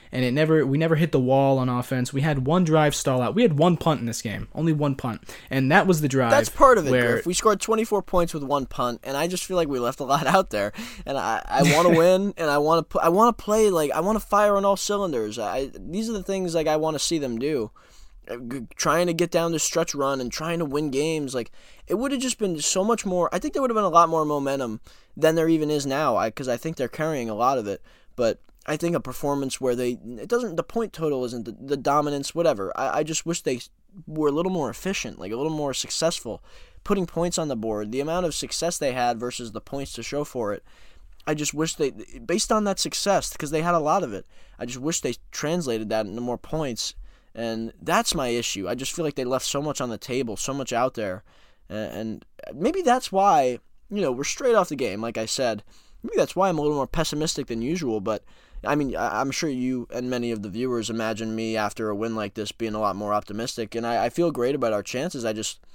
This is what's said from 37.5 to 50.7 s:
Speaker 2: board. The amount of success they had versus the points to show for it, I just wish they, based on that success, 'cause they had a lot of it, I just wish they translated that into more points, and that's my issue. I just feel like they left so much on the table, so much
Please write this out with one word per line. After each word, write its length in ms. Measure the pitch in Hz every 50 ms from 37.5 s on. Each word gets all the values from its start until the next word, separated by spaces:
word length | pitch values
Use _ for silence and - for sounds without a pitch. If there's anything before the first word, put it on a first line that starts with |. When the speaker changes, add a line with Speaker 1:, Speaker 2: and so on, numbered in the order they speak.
| 135
Speaker 2:
board. 360 | 113 107 113 107 104 107 107
The 100 | 117 131
amount 260 | 139 156 165 180 180
of 80 | 160 143
success 420 | - - 120 - - 165 170 -
they 140 | - 151 135 123
had 260 | 127 123 123 120 110
versus 320 | 123 123 - - 123 113
the 100 | 104 107
points 320 | - - - 139 139 - -
to 100 | - 113
show 200 | - 143 143 147
for 300 | - - 127 113 101 104
it, 100 | 82 - - - - - - - - - - - - -
I 80 | - 156
just 220 | 147 147 - -
wish 180 | 143 160 156 -
they, 160 | - 156 135 - 101 - - - 131 117
based 280 | - 170 220 - -
on 140 | 233 214 208
that 120 | 202 190 -
success, 560 | - - - - - 202 196 160 - - -
'cause 140 | - 156 143
they 140 | 156 156 160
had 100 | 175 175
a 60 | 165
lot 240 | 147 151 170 196 175
of 100 | 123 101
it, 140 | 90 - - - - - - - -
I 80 | 113
just 120 | 120 131 127
wish 220 | 127 156 170 -
they 140 | - 135 120 - - -
translated 580 | - - - 151 170 180 160 131 113 110 110 101
that 160 | 110 110 110
into 160 | 98 95 117
more 160 | 120 123 120
points, 560 | 110 - - - 160 156 143 113 - - - - - - - - - _ - -
and 400 | 113 117 117 113 113 113 113 - -
that's 320 | - 139 170 214 233 - -
my 140 | 165 131
issue. 420 | 123 120 120 117 - - 98 95 87
I 60 | 110
just 180 | 123 135 - -
feel 100 | 175 160
like 120 | 147 143
they 100 | - 127
left 200 | 123 131 127 -
so 160 | - - 143 143
much 180 | 151 135 -
on 80 | 139 120
the 80 | 110
table, 400 | 101 - - 123 131 131 113 101
so 160 | - - - 135
much 180 | 139 131 -